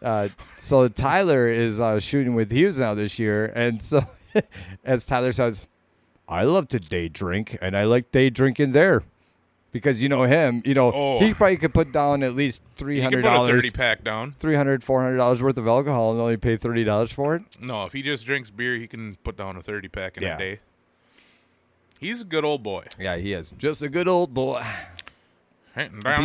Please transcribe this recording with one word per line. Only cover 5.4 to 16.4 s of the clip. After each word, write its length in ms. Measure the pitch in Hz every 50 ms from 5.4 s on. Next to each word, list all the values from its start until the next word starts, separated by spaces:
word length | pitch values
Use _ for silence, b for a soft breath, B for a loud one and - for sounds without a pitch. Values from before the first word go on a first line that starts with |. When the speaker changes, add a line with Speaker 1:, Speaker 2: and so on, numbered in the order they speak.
| 123 117 107 92 - - _ _ _ _ _ _ _ _ _ _ _
Speaker 1:
"I 160 | - - 90 107
love 220 | 143 175 196 147 -
to 120 | 127 107
day 280 | 82 - 95 87 85 80
drink, 480 | 76 - 98 87 90 104 113 - - -
and 140 | 92 92 98
I 80 | 101 104
like 260 | 110 120 127 120 _
day 180 | - 131 131 135
drinking 420 | 113 123 135 135 117 - 147 135
there." 300 | 127 147 180 190 151 104 - - _ _ _ _ _ _ _ _ _ _ _ _
Because 300 | - 120 101 143 127 110
you 60 | 131 139
know 140 | 143 131 127
him, 380 | 123 143 165 156 127 120 120 110
you 100 | 135 135
know, 160 | 135 127 120
Speaker 2:
Oh. 280 | 123 143 139 139 131 113
Speaker 1:
he 120 | 202 220 202
probably 240 | - 208 190 190 143
could 160 | 160 147 -
put 180 | 165 160 139
down 300 | - 151 143 143 143 139 135
at 100 | 127 123
least 280 | 139 143 127 - -
Speaker 2:
He 80 | _ _
could 80 | _ -
put 40 |
a 20 | 139
Speaker 1:
three 140 | 143 143 135
hundred 200 | 131 127 131 127
dollars, 280 | 123 123 120 123 123 123
Speaker 2:
thirty 180 | 120 123 123 120
pack 320 | - 131 127 117 110 -
down. 320 | - 110 110 110 120 143 135 -
Speaker 1:
three 160 | - 156 151
hundred, 260 | 143 139 139 139 127
four 180 | - - 135 127
hundred 160 | 127 127 131 127
dollars 220 | 123 123 127 117
worth 160 | 127 135 123 123
of 100 | 110 113
alcohol 420 | 117 135 139 151 135 120 113 110
and 80 | 113 117
only 180 | 117 117 117
pay 180 | 101